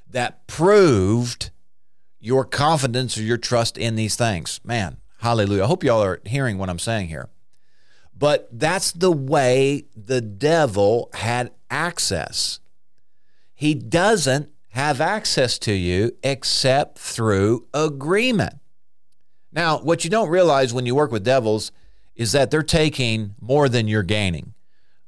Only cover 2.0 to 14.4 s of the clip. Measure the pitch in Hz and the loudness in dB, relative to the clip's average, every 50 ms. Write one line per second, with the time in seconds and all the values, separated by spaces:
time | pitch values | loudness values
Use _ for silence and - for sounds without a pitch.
2 | - - - - 104 110 127 135 127 - - 135 143 156 165 147 131 123 113 127 | -20 -20 -20 -12 -4 0 0 0 0 0 0 0 2 2 2 2 0 -2 -2 -2
3 | - 110 - 113 110 110 120 113 - - 127 117 117 - - - 120 117 113 110 | -4 -4 -6 -4 -2 -2 -2 -2 -2 -2 0 0 0 -2 -4 -4 -4 -4 -2 -2
4 | 110 104 - - 120 113 98 80 - - - - - 107 120 117 95 73 62 - | -2 -2 -2 -2 -2 -2 -2 -4 -6 -8 -10 -10 -8 -6 -4 -4 -4 -6 -8 -12
5 | - - - - 117 117 117 110 101 98 101 95 95 123 180 180 - 131 117 110 | -18 -20 -12 -6 -2 0 0 2 2 2 2 2 2 2 0 0 2 2 4 4
6 | 104 92 87 - - 104 123 143 135 120 101 95 95 92 87 85 - 113 113 104 | 2 2 0 -4 -6 -6 -4 -2 -2 -2 -4 -4 -4 -4 -6 -6 -4 -4 -2 -4
7 | 92 80 78 65 - - - - - - - - - - - - - - - - | -4 -6 -8 -10 -12 -14 -16 -20 -20 -20 -20 -20 -20 -20 -20 -20 -20 -20 -20 -20
8 | - - - 92 139 147 151 - - - 120 113 151 156 185 196 - - - 165 | -20 -16 -6 -2 0 2 2 0 -2 -6 -8 -4 -2 -2 0 -2 -2 -4 -2 0
9 | 185 185 170 143 131 131 156 147 131 123 127 135 135 139 143 - - - - 107 | 2 2 2 0 0 0 0 2 2 4 4 4 2 2 0 -2 -6 -12 -20 -14
10 | 98 110 131 127 113 107 101 95 143 151 165 165 151 120 95 101 101 101 117 117 | -6 -4 -4 -4 -4 -6 -6 -2 0 2 4 4 2 2 2 2 4 4 4 2
11 | - - - - 95 117 120 123 123 - - - - - 127 147 165 175 - - | -2 -6 -8 -6 -4 -2 -2 -2 -4 -6 -10 -16 -12 -8 -6 -4 -4 -4 -4 -4
12 | - - 98 80 - - - - - - - - - - - - - - - - | -4 -2 -2 -4 -6 -6 -6 -6 -6 -6 -6 -10 -14 -20 -20 -20 -20 -20 -20 -20
13 | - - - - - - - - - - - - 147 151 156 123 107 110 - 254 | -20 -20 -20 -20 -20 -20 -20 -20 -20 -20 -10 -4 -2 -2 -2 -2 -4 -2 0 2
14 | - - 233 190 139 135 131 147 | 2 4 2 2 2 0 0 0